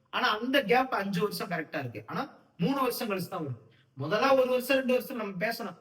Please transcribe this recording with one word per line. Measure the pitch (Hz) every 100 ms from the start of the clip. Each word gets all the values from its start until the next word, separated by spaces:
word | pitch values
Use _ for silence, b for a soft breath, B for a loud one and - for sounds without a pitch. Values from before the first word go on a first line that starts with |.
| _
ஆனா | 214 247 214
அந்த | 247 269
கேப் | 202 240 254
அஞ்சு | 226 202 175
வருஷம் | 208 180 -
கரெக்டா | 165 151 160
இருக்கு. | 123 107 -
ஆனா | 165 294 - _ -
மூணு | 202 277
வருஷம் | 254 - 233
கழிச்சு | 190 170
தான் | 190
வருது. | 143 120 - b b 135
முதல்ல | 151 214 269 269
ஒரு | 254
வருஷம், | 254 240 269
ரெண்டு | 254
வருஷம் | 254 - 247
நம்ம | 202 175 220
பேசணும். | 226 196 170